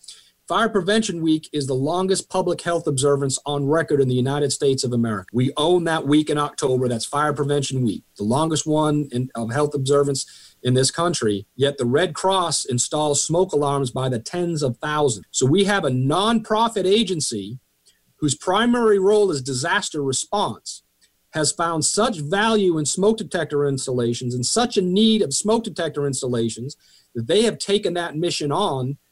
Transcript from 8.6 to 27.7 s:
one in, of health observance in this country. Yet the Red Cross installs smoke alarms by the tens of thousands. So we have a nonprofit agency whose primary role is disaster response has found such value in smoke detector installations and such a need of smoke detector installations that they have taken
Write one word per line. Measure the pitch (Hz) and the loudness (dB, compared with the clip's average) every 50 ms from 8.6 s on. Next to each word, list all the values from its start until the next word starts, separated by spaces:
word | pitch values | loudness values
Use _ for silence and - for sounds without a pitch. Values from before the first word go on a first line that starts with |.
| - | -2
one | 156 151 151 156 151 147 147 147 135 120 | 0 0 2 2 2 2 0 -2 -2 -4
in, | 123 127 127 - | -4 -4 -4 -6
of | 117 117 107 117 | -8 -6 -4 0
health | 143 151 147 147 | 0 0 0 0
observance | 143 135 131 143 143 143 139 139 131 - - - - - - _ _ - | -4 0 2 4 4 4 2 0 -4 -6 -10 -14 -20 -20 -20 _ _ -2
in | 127 127 | 2 2
this | 131 131 - | 2 2 2
country. | - - 170 175 160 - 120 107 101 98 101 - _ | 0 0 -2 0 0 0 0 0 0 -2 -4 -10 _
Yet | - 135 139 139 | 0 0 0 0
the | 139 127 | 0 -2
Red | 120 127 151 180 180 147 | 0 2 2 2 0 -2
Cross | - - 190 196 190 175 165 143 - - | -2 0 0 2 2 0 0 -2 -4 -4
installs | - 123 120 - - - 151 151 151 143 127 - | -2 -2 -2 -2 0 0 -2 0 0 0 0 0
smoke | - 156 175 190 185 - | 0 2 2 2 2 2
alarms | 147 147 139 143 139 139 123 | 0 2 2 0 0 -2 -2
by | - 131 131 131 | -4 -4 -2 -2
the | 123 113 | -2 -4
tens | 113 - - 175 175 175 170 151 147 | -6 -6 -6 -4 -4 -2 -2 -2 -2
of | 131 113 - | -2 -4 -4
thousands. | - 151 151 151 151 139 - 92 - _ - | -6 -4 0 0 0 0 0 -2 -8 _ -4
So | - 131 | 0 2
we | 131 156 202 196 | 2 4 4 4
have | 190 208 196 170 | 2 2 0 0
a | 139 | 0
nonprofit | 127 127 127 135 151 180 202 220 233 220 220 - 214 214 226 226 - 202 175 | 0 0 0 2 2 2 2 2 2 0 0 0 0 2 2 0 0 0 2
agency | 185 202 226 233 180 190 156 - - 123 104 98 101 120 131 - _ _ _ _ _ _ _ _ _ _ _ | 2 4 4 2 0 -2 -4 -4 -4 -6 -6 -8 -10 -12 -16 -18 _ _ _ _ _ _ _ _ _ _ _
whose | 151 143 131 | -2 -2 -2
primary | - - 185 185 208 233 240 240 240 233 220 208 196 | 0 0 0 2 2 4 4 2 4 4 4 4 4
role | 185 196 214 208 208 190 | 6 4 6 6 4 4
is | 160 139 127 | 2 -2 -2
disaster | 135 131 123 139 170 185 208 202 - - 151 139 | -4 -4 -4 -2 0 0 0 -2 -2 -4 -4 -2
response | 135 131 - - - - 208 196 143 104 - _ - - - _ _ _ _ _ _ _ _ _ _ - | -2 -2 -2 -4 -2 -2 -2 -2 -2 -4 -8 _ -16 -16 -16 _ _ _ _ _ _ _ _ _ _ -4
has | 156 156 147 - | -2 -2 -2 0
found | - 170 165 165 160 143 | -2 -2 0 0 0 -2
such | - - 208 214 262 220 160 | 0 0 0 0 0 0 -4
value | 147 143 190 196 214 226 226 220 196 185 165 | -4 -2 0 0 2 2 2 4 2 2 2
in | 156 147 | 0 -2
smoke | - - 185 190 214 226 | -2 -2 2 2 2 2
detector | 220 196 147 - 180 156 - 151 143 147 | 0 -4 -6 -4 -4 -4 -2 -2 0 0
installations | 143 139 131 - - 127 123 120 117 120 - 127 123 123 | 0 0 -2 -4 -4 -2 0 0 0 -2 -2 -4 -4 -4
and | 123 127 | -4 -4
such | - - 220 247 233 - | -2 0 0 0 0 0
a | 214 185 | 0 0
need | 180 180 202 220 226 220 214 202 | 2 2 4 4 4 4 2 0
of | - - | -2 -4
smoke | - - 208 226 233 220 | -2 0 0 0 0 0
detector | 214 156 - 170 156 139 147 143 | -4 -6 -6 -6 -4 -4 -4 -4
installations | 143 135 - - 123 123 117 117 113 - 117 120 143 - - _ _ _ _ _ _ _ | -2 -4 -4 -4 -2 -2 -2 -2 -2 -4 -6 -10 -12 -12 -16 _ _ _ _ _ _ _
that | 117 113 117 | -8 -2 0
they | 165 208 233 | 2 2 2
have | 220 160 | 2 0
taken | - - - | -2 -2 0